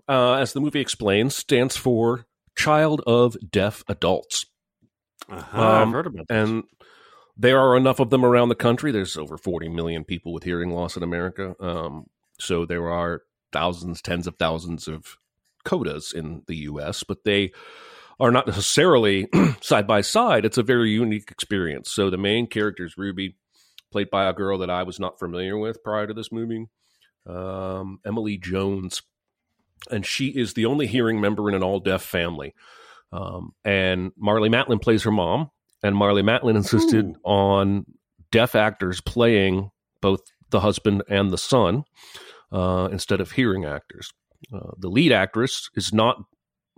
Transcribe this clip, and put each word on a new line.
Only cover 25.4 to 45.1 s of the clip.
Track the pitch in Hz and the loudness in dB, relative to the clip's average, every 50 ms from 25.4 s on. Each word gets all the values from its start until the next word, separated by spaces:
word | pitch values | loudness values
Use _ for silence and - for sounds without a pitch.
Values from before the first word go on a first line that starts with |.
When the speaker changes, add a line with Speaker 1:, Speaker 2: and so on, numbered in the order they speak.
| 92 95 101 | -6 -6 -4
Speaker 1:
with | 107 107 110 110 - - | -6 -6 -6 -8 -8 -8
prior | 110 107 107 104 | -6 -4 -4 -4
to | 104 110 | -6 -8
this | 110 110 - | -10 -12 -10
movie, | 113 113 117 113 113 113 113 113 _ _ _ _ _ _ _ _ _ _ - | -8 -8 -6 -6 -8 -8 -10 -14 _ _ _ _ _ _ _ _ _ _ -16
um, | 92 90 90 92 95 95 95 95 92 95 95 95 95 95 - - | -14 -12 -10 -10 -8 -8 -8 -8 -8 -8 -8 -10 -10 -12 -12 -8
Emily | 104 104 117 107 107 101 | -6 -6 -4 -4 -4 -6
Jones. | 95 92 90 90 95 98 98 98 98 92 92 - - - _ _ _ _ _ _ _ _ _ _ _ _ _ _ - - - | -6 -6 -6 -4 -2 -2 -2 -2 -4 -6 -8 -10 -12 -12 _ _ _ _ _ _ _ _ _ _ _ _ _ _ -20 -12 -8
And | 123 104 92 | -8 -6 -6
she | - - - 139 | -6 -4 -4 -4
is | 127 - 135 120 98 - | -4 -2 -2 -4 -4 -2
the | 120 110 | -2 0
only | 117 139 147 147 | 0 0 0 -2
hearing | 110 101 131 120 113 113 107 | 0 0 2 2 2 2 2
member | 101 101 107 101 104 104 | 0 0 0 0 -2 0
in | 101 | 0
an | 95 92 | 0 0
all-deaf | 92 98 98 95 95 95 92 | 0 -2 -2 0 -2 -2 -2
family. | - - - 90 85 85 85 73 71 71 - _ _ - - - - - - - _ _ | -4 -4 -4 -4 -2 -4 -4 -8 -10 -12 -14 _ _ -20 -20 -20 -20 -20 -20 -20 _ _
Um, | - 87 95 92 90 90 87 82 - _ - | -12 -10 -10 -10 -10 -10 -12 -14 -14 _ -2
and | 104 98 98 92 92 92 92 90 95 - | 0 0 2 2 0 0 -2 -2 -6 -6
Marlee | - 104 104 107 113 107 110 | -4 0 2 2 4 4 4
Matlin | 113 123 135 - 120 104 | 2 2 2 0 -2 0
plays | - 120 113 107 - | 2 2 2 2 2
her | 113 | 2
mom, | 107 104 87 82 92 135 156 147 _ _ _ _ _ _ - | 0 2 2 2 0 0 -2 -4 _ _ _ _ _ _ -2
and | 104 98 | 0 2
Marlee | 101 104 101 101 101 95 | 2 4 4 4 4 4
Matlin | 104 117 127 - 120 110 | 4 2 2 4 2 2
insisted | 104 98 - - 107 - - 262 110 104 | 2 2 2 2 4 4 6 4 4 2
Speaker 2:
Ooh. | 90 80 - - | 2 -4 -6 -2
Speaker 1:
on | 90 101 98 98 98 98 98 98 98 98 101 - - - _ _ _ _ _ _ _ | 2 2 4 4 4 4 4 4 2 0 0 -2 -8 -16 _ _ _ _ _ _ _
deaf | - 113 117 123 - | 2 2 2 4 4
actors | 113 107 107 98 - 101 90 90 90 | 2 2 2 0 -2 -4 -4 -4 -6
playing | - - - 117 117 117 117 101 95 95 92 95 98 101 - _ _ _ _ _ | -6 -4 0 2 4 6 6 6 4 4 2 0 -2 -6 -10 _ _ _ _ _
both | - 98 95 92 - _ _ _ _ _ | 0 0 0 0 -2 _ _ _ _ _
the | - 107 | 0 2
husband | 92 104 98 - - 110 101 101 - - | 2 2 0 0 0 0 0 0 0 -2
and | 104 98 101 98 | 0 0 0 0
the | 90 | -2
son, | 87 - - 135 127 104 87 95 131 151 _ _ _ - - - - - - - - _ - | -2 -2 0 2 2 4 2 2 -2 -4 _ _ _ -20 -20 -20 -20 -20 -20 -20 -20 _ -8
uh, | - 98 90 92 92 92 92 95 | -4 -2 0 0 0 0 -2 -2
instead | 98 95 - - 104 95 | -4 -6 -4 -2 -2 -2
of | 95 - | -2 -4
hearing | - - 127 113 95 95 87 | -2 0 0 0 0 -2 -4
actors. | 73 71 71 - - - - - - - _ _ _ _ _ - - 120 | -6 -8 -10 -12 -16 -20 -20 -20 -20 -20 _ _ _ _ _ -20 -16 -16
Uh, | 95 - 90 87 | -14 -14 -16 -14
the | 87 95 90 | -12 -10 -6
lead | 92 123 175 156 | -2 0 2 2